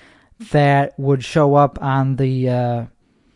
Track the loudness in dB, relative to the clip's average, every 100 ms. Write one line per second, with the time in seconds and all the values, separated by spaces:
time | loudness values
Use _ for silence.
0 | -20 _ _ -20 -4 0 2 2 0 -2
1 | -2 -2 -2 0 2 4 2 0 -4 -2
2 | -2 -2 -2 -2 -2 -2 -2 -4 -8 _
3 | _ _ _